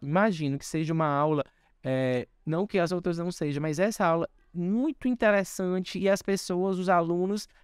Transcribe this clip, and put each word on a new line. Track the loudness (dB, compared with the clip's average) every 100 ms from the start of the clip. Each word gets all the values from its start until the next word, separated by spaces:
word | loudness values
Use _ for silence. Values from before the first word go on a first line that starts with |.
imagino | 0 2 2 2 -2 -4
que | -4
seja | -4 -2
uma | 0 2
aula, | 2 2 0 -2 _ _ _
é, | -4 0 0 -2 -4 _ -4
não | -2 0
que | 0
as | 0
outras | -2 -2 -4
não | -6
sejam, | -4 -4 -2
mas | -2 0
essa | 0 2 2
aula | 2 -2 _ _
muito | -6 -2 -2 -2 -2 -4
interessante | 2 4 2 0 -4 -2 -2 -4 0
e | 2
as | 2
pessoas, | 2 -2 0 -2 0 0
os | 4
alunos, | 4 4 0 0 -2 -6 _